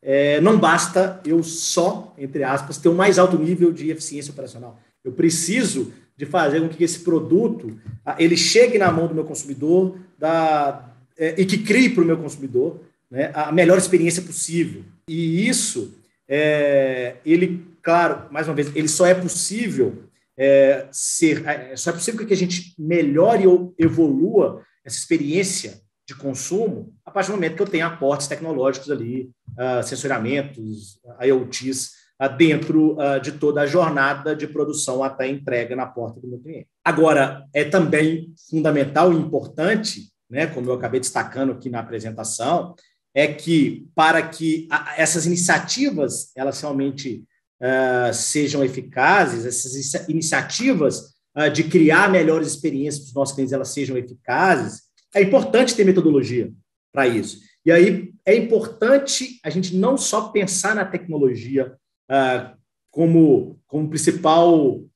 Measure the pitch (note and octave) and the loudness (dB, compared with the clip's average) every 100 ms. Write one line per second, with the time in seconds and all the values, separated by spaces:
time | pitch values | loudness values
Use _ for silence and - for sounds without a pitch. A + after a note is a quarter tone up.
0 | - C#3 C#3+ D3 E3+ A3 E3 E3+ - F#3+ | 0 2 2 4 4 6 6 4 0 0
1 | F#3+ - D3 E3 D#3+ - - - F3 F3 | 0 -2 0 0 0 -6 -4 0 0 -2
2 | - - C3+ D3+ C3 C#3 - C#3 F3 F3 | -10 -14 -10 -4 -2 -4 -6 0 2 4
3 | G3 F3+ F3+ E3+ D#3 F3 F3 D#3+ D3+ D#3 | 4 6 4 4 0 2 2 2 -6 -8
4 | - D3 C#3+ C#3 B2+ A#2 B2 - _ _ | -10 -12 -12 -14 -14 -14 -20 -20 _ _
5 | C3 B2 E3+ D#3+ - A3+ A3 B2+ A#2+ - | -14 0 2 2 -2 0 0 -2 -6 -10
6 | _ _ C#3 F#3 D3+ D3+ E3 D#3+ E3+ - | _ _ -4 0 2 0 -2 0 -2 -2
7 | - D#3+ B2 F3 A3+ - A2+ G#2+ - - | -2 -2 2 2 2 -4 -10 -14 -16 -14
8 | - D3 E3 E3+ - G#3+ A#3+ A3 F#3 D#3+ | -10 0 2 2 2 4 6 4 2 2
9 | E3 D#3+ D#3 D3+ C#3+ C3 D3 F3+ F#3 F#3 | 0 -2 -6 -8 -12 -6 2 2 2 -4
10 | - _ D3+ E3 D#3+ D3+ C#3+ C#3 - _ | -20 _ -2 0 2 2 0 -4 -14 _
11 | _ _ D#3+ E3 F#3+ G3+ - A3+ B3+ - | _ _ -4 0 0 0 2 4 4 4
12 | E3 E3 D3+ - C3+ A#2+ D3 E3 - _ | 2 2 -2 -10 -4 -2 -2 -4 -20 _
13 | _ B2 D3 D#3 D3+ D#3+ E3+ F#3 F3+ F3+ | _ -6 -6 -4 -2 4 6 6 6 2
14 | E3+ E3 - - - E3 C#3+ G2+ - _ | 2 -2 -6 -10 -4 -2 -2 -4 -16 _
15 | - E3 E3 E3 A3+ B3+ - B2+ G2 - | -10 -4 -2 0 0 0 -4 -6 -8 -12
16 | _ _ _ C#3 D3+ D3+ D3 C#3 C3+ B2+ | _ _ _ 0 2 2 2 2 2 -2
17 | B2 - D3+ E3+ F3+ F3 - _ - E3+ | -6 -8 0 2 2 -2 -12 _ 0 2
18 | E3+ C#3+ - D3 D#3+ D3 C#3+ D#3 D#3 - | 2 -2 -8 -8 -6 -4 -4 -2 -4 2
19 | F3+ F3+ F3+ - - G#3 A3+ C#3 A2+ F2+ | 4 4 0 -6 -6 -4 -4 0 -2 -2
20 | - _ _ _ C3+ C#3 C3+ C#3 - - | -18 _ _ _ 4 6 6 4 -2 -10
21 | - - E3 C3+ D3+ D3 B2+ C3 - E3+ | -6 0 2 2 -4 -6 -8 -8 -6 -4
22 | - A3 G#3 F#3+ F3+ F3 - - D#3 E3+ | -6 -6 -2 0 0 -4 -8 -10 -2 0
23 | D3+ C#3+ F#3+ A3+ F#3+ F3+ F3+ - E3 - | 2 4 4 6 6 4 2 0 0 4
24 | D#3+ C3+ F3 A3 D#3 - - _ - - | 2 4 2 2 2 -2 -20 _ -14 -12
25 | - E3 C#3+ E3+ F#3 F3+ G#2+ G2 _ _ | -2 -2 0 -2 -2 -4 -10 -16 _ _
26 | - C#3 C#3 B2+ - F#3 A3 C#3 - _ | -20 -12 -10 -8 -6 -4 -2 -6 -14 _
27 | - G3 F#3+ G#3 D#3+ E3 G3 D#3+ E3 E3 | -10 -6 -4 -2 -4 -4 -4 -2 -4 -2
28 | C3+ C#3+ - C#3+ E3 D3 C3 C3+ - C#3 | -2 -2 -4 -8 -8 -2 -2 -2 -6 -6
29 | A2+ B2+ B2+ _ - A#2 B2+ B2 A#2 B2+ | -6 -8 -10 _ -20 -8 -4 -4 -4 -8
30 | C#3 B2+ A2 C#3 C#3 A#2 A2 G#2+ G2+ _ | -6 -4 -2 -4 -6 -12 -14 -14 -16 _
31 | - - B2+ C3 A#2+ - B2+ C3 - - | -20 -4 0 2 0 -8 -8 -8 -8 -14
32 | _ _ C3+ B2 D#3+ D3+ - D#3 D#3 D3+ | _ _ -4 2 4 4 0 2 2 2
33 | C#3+ C#3 C#3 D3 D3 D3 C#3+ D#3+ D#3+ D3 | 0 -2 -4 -2 0 2 2 2 2 2
34 | C3+ C#3 D3 D3+ D3 D3 D3 C#3+ - B2+ | 0 0 -4 -4 -6 -4 -4 -4 -4 -2
35 | C3+ - C3 C#3 C#3 B2 A#2 C3 B2+ - | -4 -4 -6 -4 -4 -4 -4 -6 -8 -8
36 | A2+ A2+ B2 B2 C#3 D3+ - _ D#3+ D#3+ | -10 -12 -16 -16 -14 -18 -18 _ -4 2
37 | D#3+ C#3+ C3+ - - C#3+ D3 F#3+ D#3 D3+ | 4 4 2 -2 -6 -4 0 0 2 2
38 | D#3 D#3+ - - _ D#3+ D#3 C#3+ C3+ D3 | 0 -2 -8 -20 _ -2 0 0 0 2
39 | F3+ E3 D3+ C#3 - - E3 A3 G#3+ - | 4 4 0 -4 -6 -4 -2 -2 -4 -10
40 | - _ _ B2 D#3 C#3 B2 B2 B2 B2+ | -16 _ _ -6 -6 -6 -6 -4 -2 -4
41 | C3 B2+ A2+ - C3+ A#2+ C3 A#2+ A2+ A#2 | -4 -6 -6 -4 -4 -4 -8 -10 -8 -10
42 | A2 A2 A2 - A#2+ E3 F3+ - _ _ | -10 -10 -10 -6 -2 -2 -2 -16 _ _
43 | _ C3+ D3+ D3 - E3 B2+ A2 - - | _ 0 0 0 0 2 2 -2 -10 0
44 | D#3 D#3+ - - D#3+ D#3+ E3 D3+ - - | 2 2 -2 -6 -4 -4 -4 -6 -6 -2
45 | D#3 E3+ E3 F3 - D#3 - - C#4+ F3+ | 0 0 -2 -2 2 0 0 -2 -2 0
46 | C3+ - - - C3+ C3+ D#3 C#3 C#3 C#3 | -4 -4 -12 -6 -6 -6 -6 -4 -4 -6
47 | C3+ A2 - _ _ _ B2+ C3 C3 B2+ | -10 -10 -14 _ _ _ -2 0 0 0
48 | B2 A2 - D3+ D3 D3 C3+ - - - | 0 -2 -4 -2 -2 0 -2 -4 -10 0
49 | C#3 G3 D#3 A#2+ A2 - C3+ C3 C#3 - | 2 4 2 -2 -6 -6 -8 -8 -6 -8
50 | - D#3+ - C#3+ - - B3+ G#3 C#3+ - | -4 -4 -2 -4 -4 -4 0 2 0 -2
51 | - _ _ - D3+ - D#3+ F3+ D#3 D#3+ | -10 _ _ -2 0 0 2 4 6 6
52 | G3 F#3 D#3+ D#3+ D#3 - D#3+ C3+ D3 C#3+ | 6 4 4 2 0 -4 -4 -4 -4 -6
53 | - C#3 C3+ - C3 C3+ C3+ - B2+ B2+ | -8 -4 -4 -2 -4 -4 -6 -6 -4 -6
54 | B2 - - B2+ F#3 D#3+ A2 - _ _ | -8 -14 -6 0 2 2 0 -10 _ _
55 | _ G3+ F#3+ C4+ - A3+ B3+ - F#3+ F#3 | _ 0 4 4 4 2 2 4 4 4
56 | D#3+ C#3+ A#2 A#2+ G2 - _ _ _ - | 4 2 0 -4 -4 -10 _ _ _ 0
57 | B2+ A2+ F#2+ - _ _ D#3 E3+ F#3 F#3 | 0 0 -4 -12 _ _ 4 4 4 -2
58 | - - - A3 A3+ A3 - - A3 C#4 | -6 -10 2 2 4 0 -2 -4 2 2
59 | C#4 - B3+ - D#3 D#3 F3+ F#3 A3 C4+ | 2 -6 -6 -10 -6 -4 -2 0 0 0
60 | - D#4 A#3 - F#3+ - G3 G#3+ F#3+ F3+ | -2 -4 -2 -4 -2 -2 -2 -2 -4 -6
61 | F3+ D#3 C3+ A2+ A2+ C3+ C3 - _ _ | -8 0 0 0 -6 -4 -4 -10 _ _
62 | _ C3+ C3 B2+ - - _ _ _ C#3+ | _ 0 0 -2 -6 -20 _ _ _ -2
63 | E3 E3 D#3 B2+ - - _ D3 D#3 D#3 | 2 6 6 4 0 -14 _ -6 -6 -2
64 | - F3 D#3 E3 E3+ E3 C#3 G#2+ - | -2 0 2 4 6 6 4 -2 -8